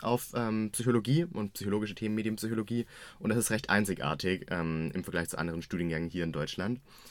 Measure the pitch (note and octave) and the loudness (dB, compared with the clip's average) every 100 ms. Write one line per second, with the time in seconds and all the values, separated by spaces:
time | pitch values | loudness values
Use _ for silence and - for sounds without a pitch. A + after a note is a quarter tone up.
0 | A2 B2 - A#2+ A2+ A2 G#2+ - A#2+ A#2+ | 0 0 0 -2 0 0 0 0 4 4
1 | A2 D3 E3+ E3+ G2+ - G2+ G#2 G#2+ F#2+ | 6 4 4 -2 -4 -4 0 0 0 -2
2 | G#2+ G#2+ A2 G#2+ A2 A2+ G#2 A#2 A#2 - | -2 0 0 -2 -2 -2 0 -2 -2 -10
3 | - - A2 A#2 G#2+ A2 - G2+ G2+ F2+ | -18 -4 2 2 2 0 2 2 4 0
4 | C#2 D2+ F#2 F#2 - F2+ E2 D#2+ D#2+ F#2 | 0 0 0 0 0 -2 0 0 0 -2
5 | - E2+ E2 - E2 E2 - F2+ F2 D#2+ | -2 -2 -2 -2 -2 -4 -4 -2 0 0
6 | E2 F2 E2 D2+ D2 - F#2+ B2+ - - | -2 -2 -2 0 -2 -2 -2 -4 -6 -20
7 | - | -20